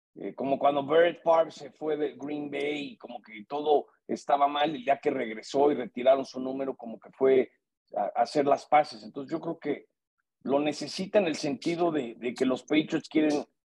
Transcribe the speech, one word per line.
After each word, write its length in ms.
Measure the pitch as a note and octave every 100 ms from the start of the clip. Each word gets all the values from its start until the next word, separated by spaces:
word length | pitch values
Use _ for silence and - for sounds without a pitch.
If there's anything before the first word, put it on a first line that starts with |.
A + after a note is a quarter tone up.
| _
eh, 200 | - -
como 240 | - B2+ C3+
cuando 280 | C#3+ C#3+ C#3
Brett 360 | D#3+ E3+ E3
Favre 280 | E3 E3 D#3
se 200 | - C#3
fue 260 | - D#3 D3+
de 180 | D3 B2
Green 340 | C#3+ D3 D3
Bay, 460 | C#3 C#3+ D3 C#3 A2+
como 240 | A2+ A#2+
que 240 | G#2+ G#2+ G#2
todo 420 | D3 D3+ C#3+ - _ -
estaba 400 | A2+ - C#3+ C#3+
mal, 260 | D3 D3
y 120 | C#3+ B2
ya 120 | C#3
que 120 | D3+
regresó 600 | C3 A#2 A2 - C#3 C#3+
y 40 |
retiraron 500 | C3 A#2 - B2 C3+
su 160 | C3 B2+
número, 340 | C3 C3+ C3+ B2+
como 200 | A#2 A2+
que 120 | -
fue 420 | - C3+ C3 - _ _ _ _
a, 100 | -
a 180 | G2+ -
hacer 240 | A#2+ D3+ C#3
las 180 | C3+
paces. 380 | - D3+ D3+ A2+
Entonces 280 | A2 C#3+ C3+
yo 80 | D#3
creo 200 | D#3+ D#3+
que 300 | D3 C3+ - _ _ _ _ _
lo 160 | - C#3
necesita 580 | D3+ C#3+ D3 - F#3+ G#3+
en 80 | F3
el 100 | C#3+
sentido 560 | D3 C3 E3 E3+ F3
de, 220 | D3+ A#2+ -
de 160 | A#2+
que 140 | G#2+ C3
los 160 | B2+
Patriots 480 | - D#3 D#3 D#3+ -
quieren 340 | D#3 D3+ D3 - _ _